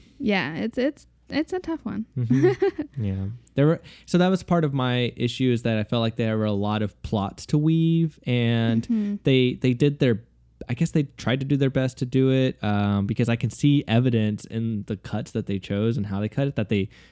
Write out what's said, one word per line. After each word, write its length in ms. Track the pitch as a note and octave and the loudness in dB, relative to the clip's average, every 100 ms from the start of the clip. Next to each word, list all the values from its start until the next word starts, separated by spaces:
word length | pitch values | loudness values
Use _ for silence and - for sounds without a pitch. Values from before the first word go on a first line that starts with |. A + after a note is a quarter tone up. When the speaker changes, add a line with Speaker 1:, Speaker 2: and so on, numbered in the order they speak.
| - - | -10 -6
Speaker 1:
Yeah, 340 | G#3 G3 C3+ | -2 -2 -2
it's, 240 | D#3+ G#3+ B3+ | -6 -6 -4
it's, 280 | C4+ - - _ - | -4 -4 -14 _ -8
it's 220 | C#4 D#4+ | -6 -4
a 60 | F#4 | -6
tough 260 | E4+ D#4+ | -6 -8
one. 220 | G#3+ G3+ A3 C3 | -6 -8 -8 -4
Speaker 2:
Mm-hmm. 680 | A#2 C4 E4+ F#4+ G4 - D4 C3+ | 0 4 4 4 0 -2 -8 -6
Speaker 1:
<laughs> 60 | |
Speaker 2:
Yeah. 220 | G#2 F#2+ G2 A#2+ - | -4 -4 -6 -10 -6
There 120 | - D3 | 2 2
were, 140 | E3 - - - | 2 -4 -20 -2
so 120 | F3 | 2
that 100 | F3+ | 2
was 140 | F#3 | 0
part 220 | - F3 | 0 0
of 80 | D3+ | 0
my 380 | C3+ B2+ B2 B2 - | 0 0 0 -2 -2
issue, 340 | B2 - B2+ | -4 0 0
is 100 | A#2 | 0
that 160 | A#2 A2 | 0 -2
I 60 | |
felt 160 | G#2 A#2+ | -2 -2
like 160 | A2+ A#2 | -2 -2
there 200 | A2+ A2 | -2 0
were 60 | |
a 80 | G#2+ | 0
lot 300 | G2+ G#2 G#2+ | 0 -2 -2
of 180 | G#2 - | -4 -6
plots 440 | - G#2+ G2 - - | -4 -2 -2 -6 -2
to 120 | D3+ | 0
weave, 600 | D#3 E3 E3 E3 D#3+ - - | 2 2 2 2 0 -2 -2
and 560 | B2 A#2 A#2 A2+ A2+ | 0 2 2 2 0
Speaker 1:
Mm-hmm. 340 | A#2 A3+ G#3 G3+ | 0 -2 -2 -2
Speaker 2:
they, 300 | - C3 B2+ | 2 4 4
they 200 | B2 B2+ | 2 0
did 240 | A#2+ D3 C#3+ | 2 2 2
their, 220 | C3 A2 - _ _ _ - | 2 0 -4 _ _ _ -8
I 60 | |
guess 160 | A#2+ E3 | -2 0
they 140 | D#3+ C#3+ - | 0 -2 -4
tried 240 | - C3+ | -4 -2
to 60 | C#3 | 0
do 100 | C#3 | 0
their 140 | C3+ | 0
best 280 | C3+ C3 - | 0 -2 -4
to 80 | B2+ | -2
do 240 | C3 C3 | 2 4
it, 320 | C3 C3 - | 4 2 -2
um, 420 | G#2 G#2 G2+ G2+ G2 | -2 0 2 2 0
because 220 | A2+ A#2 | 0 0
I 80 | A#2 | 0
can 140 | A2+ | -2
see 340 | - D3 C#3+ - | 0 2 2 2
evidence 560 | A2+ B2+ A#2 G#2+ G#2 | 2 2 2 0 -2
in 400 | - A2+ A2+ G#2+ - | -6 -6 -4 -4 -6
the 100 | G2+ | -8
cuts 360 | - G#2+ - | -6 -8 -6
that 140 | A2+ - | -6 -4
they 120 | G2 | -6
chose 380 | - G2+ A2+ A#2+ | -4 -2 0 -2
and 100 | G#2 | -4
how 140 | G2 | -4
they 80 | G#2 | -4
cut 180 | - C#3 | -2 -2
it, 80 | B2+ | -2
that 120 | G#2 | -2
they 200 | G#3 - - - | 0 -2 -8 -20